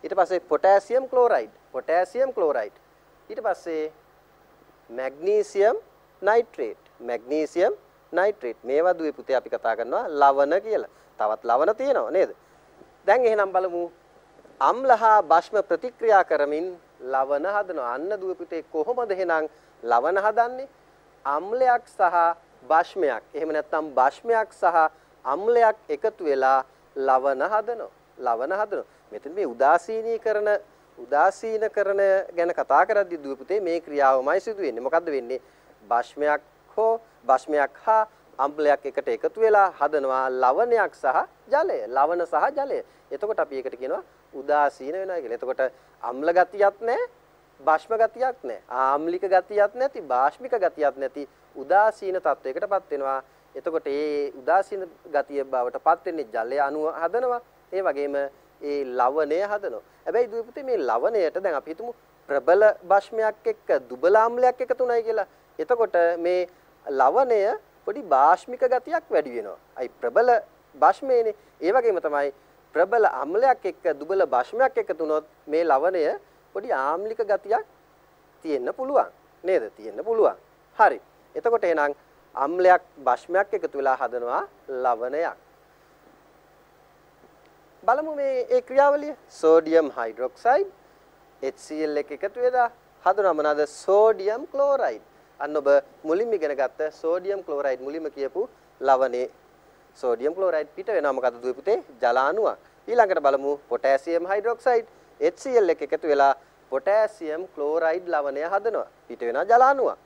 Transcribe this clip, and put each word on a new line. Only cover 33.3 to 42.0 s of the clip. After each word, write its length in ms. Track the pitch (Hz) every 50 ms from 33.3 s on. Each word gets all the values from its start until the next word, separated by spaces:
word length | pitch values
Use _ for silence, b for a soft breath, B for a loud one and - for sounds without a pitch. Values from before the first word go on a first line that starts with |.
| 135
පුතේ 240 | 127 131 - 185 214
මේ 200 | 196 170 165 170
ක්‍රියාවමයි 600 | 156 - 147 143 139 135 135 131 127 143 165 190
සිදු 220 | - 233 214 196
වෙන්නේ. 180 | 190 139 110 117
මොකද්ද 260 | 123 135 160 170 175
වෙන්නේ? 340 | 170 147 135 120 120 131 - b b b b b b b b
බෂ්මයක් 580 | - - 117 120 - - - 143 147 147 147 147 _ _ _ _ _ _ -
හෝ 240 | - 220 226 226 226 b b b b _
බෂ්මයක් 460 | - 131 131 - - 151 147 139 139 - - -
හා 240 | - 220 220 220 220 b b b b - -
අම්ලයක් 480 | 131 143 147 156 151 147 143 - _
එකට 220 | 139 - - 139 131
එකතු 320 | 117 110 - 160 - 214
වෙලා 320 | 226 220 214 202 196 185 165 -
හදනවා 460 | 143 151 151 147 135 135 131 131 131 131
ලවණයක් 640 | 127 127 127 127 135 180 233 240 233 226 196 165 -
සහ 240 | - - 135 127 170 240 - _ _ _ -
ජලය. 300 | 233 294 330 381 214 139 107
ලවණ 400 | 110 123 135